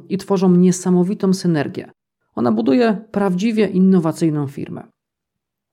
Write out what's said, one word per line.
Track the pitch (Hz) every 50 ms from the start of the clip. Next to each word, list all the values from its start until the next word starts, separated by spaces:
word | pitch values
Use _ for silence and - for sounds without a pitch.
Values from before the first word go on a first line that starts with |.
| - -
i | 190 190
tworzą | - - 196 190 190 185 175
niesamowitą | 175 180 185 175 - - 185 180 180 175 180 214 214 202 190 185
synergię. | 185 - 175 165 147 135 - - - - - _ _ _ _ _ _ _ _ -
Ona | - 240 240
buduje | 214 220 226 269 262 247 233 226 208 220 - _
prawdziwie | - 196 196 196 180 180 208 233 214 214 208
innowacyjną | 180 - 180 190 190 190 175 160 160 156 - 170 160 151 147 143
firmę. | 135 139 - - - 120 120 - _ _ _ _ _ _ _ _ _ _ _ _ _ _ _ _ _